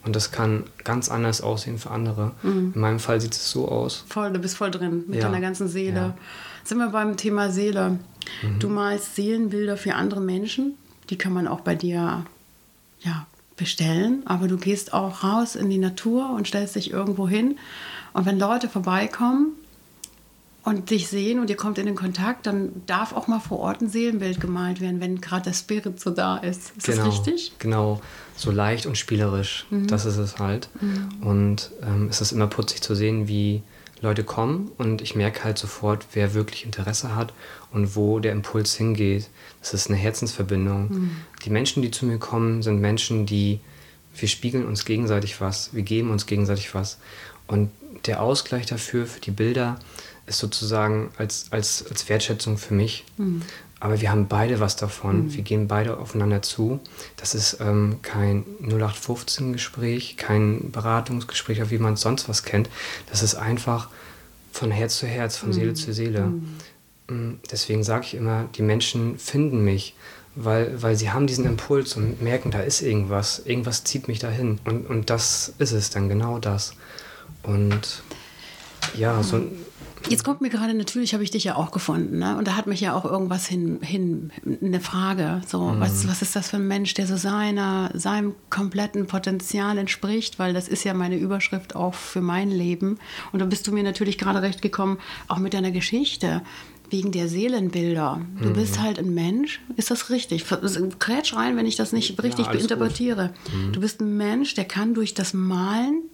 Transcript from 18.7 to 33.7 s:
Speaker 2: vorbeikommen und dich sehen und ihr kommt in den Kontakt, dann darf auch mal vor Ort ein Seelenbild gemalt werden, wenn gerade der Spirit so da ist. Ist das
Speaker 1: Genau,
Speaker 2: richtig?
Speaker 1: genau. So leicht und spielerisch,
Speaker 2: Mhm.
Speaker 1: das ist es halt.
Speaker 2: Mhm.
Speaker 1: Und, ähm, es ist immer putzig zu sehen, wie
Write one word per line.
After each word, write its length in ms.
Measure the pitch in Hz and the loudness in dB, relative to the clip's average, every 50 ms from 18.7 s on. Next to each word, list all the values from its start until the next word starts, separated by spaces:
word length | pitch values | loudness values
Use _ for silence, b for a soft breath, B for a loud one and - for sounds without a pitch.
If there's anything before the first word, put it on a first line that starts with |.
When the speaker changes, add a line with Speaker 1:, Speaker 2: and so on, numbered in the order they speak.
Speaker 2:
vorbeikommen 840 | - 202 180 185 185 190 202 214 - - 240 240 254 269 294 311 311 - - - - - - - - - - - - - - - - - - - - - - | -2 -2 0 2 2 2 2 0 0 2 2 4 6 6 4 4 2 -4 -14 -20 -20 -20 -20 -20 -20 -18 -18 -18 -18 -20 -20 -20 -20 -20 -20 -20 -20 -6 -2
und 260 | 220 214 202 185 - | 0 0 0 0 0
dich 180 | 220 208 170 - | 0 0 0 0
sehen 320 | - 202 196 208 240 247 | -2 -2 0 0 0 0
und 100 | 240 202 | 0 0
ihr 60 | 202 | -2
kommt 220 | 202 - 214 208 190 | -2 -2 -2 -2 0
in 80 | 202 | 0
den 100 | 208 202 | -2 -2
Kontakt, 500 | 185 180 185 180 180 185 214 247 247 - | 0 -2 -2 -2 0 0 0 -2 -2 -2
dann 240 | 220 202 202 190 185 185 185 180 - | -2 0 0 0 -2 -4 -8 -6 -2
darf 260 | 185 185 214 - - | 0 0 0 0 -4
auch 140 | - - - | -4 0 0
mal 120 | 226 220 | 0 0
vor 200 | - - - - | 0 -2 -4 -2
Ort 220 | - 175 196 - | -2 -2 -2 0
ein 80 | 240 220 | -2 -2
Seelenbild 520 | 190 226 233 240 226 214 190 185 185 180 | 0 0 0 2 0 0 0 0 -2 -2
gemalt 400 | - 180 180 180 180 180 180 180 | -2 -2 -2 -2 0 -2 -2 -2
werden, 180 | 185 185 180 180 | -2 -2 -2 -2
wenn 220 | 180 180 185 185 | -2 -2 -4 -4
gerade 240 | 180 - 180 185 180 | -4 -2 -4 -2 -2
der 80 | - 175 | -2 -4
Spirit 460 | - - - 214 214 208 208 180 - | -4 -2 -2 -4 -2 -2 -4 -6 -4
so 100 | - 190 | -4 -4
da 260 | 175 180 180 185 185 185 | 0 0 0 0 0 0
ist. 340 | - 180 180 180 - - - 214 | -2 -4 -4 -4 -8 -16 -14 -8
Ist 100 | - - | -2 0
das 80 | 120 | 2
Speaker 1:
Genau, 140 | 110 110 107 | 4 4 4
Speaker 2:
richtig? 440 | 104 104 101 - 339 339 339 - - - | 4 4 2 2 0 0 -2 -6 -10 -4
Speaker 1:
genau. 420 | - 110 110 107 107 107 104 104 B B B B B B B | -2 0 2 4 4 2 2 -2 B B B B B B B
So 160 | - - 110 | -6 -2 0
leicht 340 | 101 101 104 104 117 117 110 | 2 4 4 4 2 0 -2
und 120 | - 127 104 | -2 -4 -4
spielerisch, 680 | - - 117 104 107 104 98 98 98 98 - - - - | -2 0 2 2 4 4 2 2 0 -2 -4 -8 -6 -2
Speaker 2:
Mhm. 180 | 208 - 98 101 | -2 0 2 2
Speaker 1:
das 180 | 107 107 104 | 2 2 2
ist 120 | 110 101 104 | 2 0 0
es 200 | 104 101 - - | 0 -2 -2 -2
halt. 300 | 101 98 98 113 127 - - - | 0 0 0 0 -2 -8 -8 -4
Speaker 2:
Mhm. 440 | 208 202 - 196 196 196 196 202 208 | -2 -2 -2 -2 -4 -6 -8 -4 0
Speaker 1:
Und, 460 | 110 101 101 101 101 101 104 - - - - | 4 4 6 6 6 4 2 -2 -8 -12 -8
ähm, 260 | 143 113 101 101 104 104 | -2 0 2 2 2 2
es 120 | 107 - | 0 0
ist 120 | 107 101 - | 0 0 2
immer 140 | 117 107 104 | 2 2 2
putzig 340 | - - 117 - - - | 2 -2 -2 -2 -2 -4
zu 120 | - - 110 | -2 -2 0
sehen, 320 | 101 104 107 110 110 107 104 | 2 2 2 2 2 0 0
wie 360 | 104 104 104 104 104 104 104 B | 0 2 2 2 2 0 -2 B